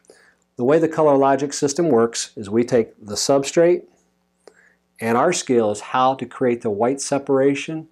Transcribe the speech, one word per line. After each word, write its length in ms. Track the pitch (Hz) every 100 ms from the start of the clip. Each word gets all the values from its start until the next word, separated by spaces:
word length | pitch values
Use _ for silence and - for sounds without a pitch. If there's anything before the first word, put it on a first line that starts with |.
| _ - _ _ _ -
The 80 |
way 140 | 123 165
the 100 | 160
ColorLogic 640 | 160 156 139 139 135 143
system 380 | - 143 - 170
works 420 | 117 117 - -
is 140 | - 101
we 160 | 113
take 300 | 120 123 110 _
the 160 | 104
substrate, 680 | - - 139 139 175 170 180 - _ _ _ _ _ - _ _ _ _ -
and 200 | 113 120
our 120 | 165
skill 400 | 170 - 120 107
is 100 | 104
how 340 | - 127 131
to 100 | 135
create 380 | 120 - 127 120
the 80 | 113
white 320 | 98 120 139
separation 880 | - 139 143 135 139 139 - 156 160